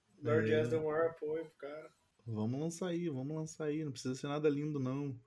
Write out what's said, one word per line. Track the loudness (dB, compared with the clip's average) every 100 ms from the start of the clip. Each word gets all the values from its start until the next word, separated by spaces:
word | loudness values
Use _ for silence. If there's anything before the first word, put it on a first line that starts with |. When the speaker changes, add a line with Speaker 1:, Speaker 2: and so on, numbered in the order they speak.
| _ -4
Speaker 1:
Lord | 2 4 6
Speaker 2:
É. | 4
Speaker 1:
Jazz | 4
deu | 2
o | 2
maior | 2 2
apoio | 0 -4 -4
pro | -6 -10 -12
cara. | -12 -14 _ _ _ -6
Speaker 2:
Vamos | -2 0 0
lançar | -2 -2 -2
aí, | -2 -2
vamos | -2 -4 -4
lançar | -6 -4 -2
aí, | 0
não | -2
precisa | -4 -4
ser | -4 -2
nada | 2 4
lindo, | 4 0 0
não. | 0 0 -4 -6